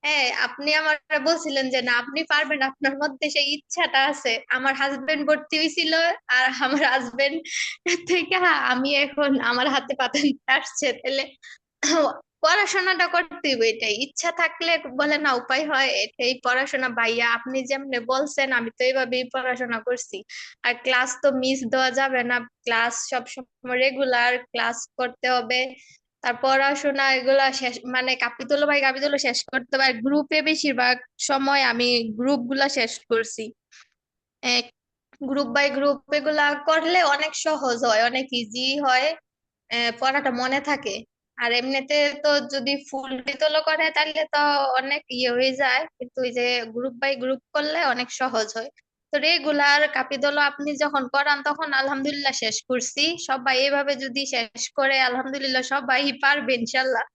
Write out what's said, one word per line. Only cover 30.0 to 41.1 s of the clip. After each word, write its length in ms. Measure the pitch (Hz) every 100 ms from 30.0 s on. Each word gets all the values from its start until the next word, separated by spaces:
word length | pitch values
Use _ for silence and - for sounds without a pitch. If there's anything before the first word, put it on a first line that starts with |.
গ্রুপে 340 | 240 285 294 311 302
বেশিরভাগ 480 | 311 302 262 247 247 - _ -
সময় 340 | 277 269 277 262
আমি 160 | 233 247 240 233 214
গ্রুপগুলা 480 | 247 285 240 269 277 285
শেষ 140 | 226 - _
করছি, 340 | 226 220 - 220 - _ - - _ _ _ _ _
এক 220 | 254 240 240 _ _ _ _ _ 269
গ্রুপ 180 | 269 262 240
by 120 | 285 277
গ্রুপ 220 | 285 277 _ 294
এগুলা 280 | 294 302 294 285 311
করলে 320 | 320 320 359 320
অনেক 180 | 285 311 - 320
সহজ 320 | 302 269 233 247
হয়, 140 | 214 233
অনেক 160 | 254 262 247
ইজি 280 | 226 233 262 277
হয়, 240 | 285 254 285 330 _ _ _ _ _
এ, 80 | 233 233 233
পড়াটা 300 | 262 269 277 240
মনে 180 | 254 277 277
থাকে। 260 | 285 262 190 -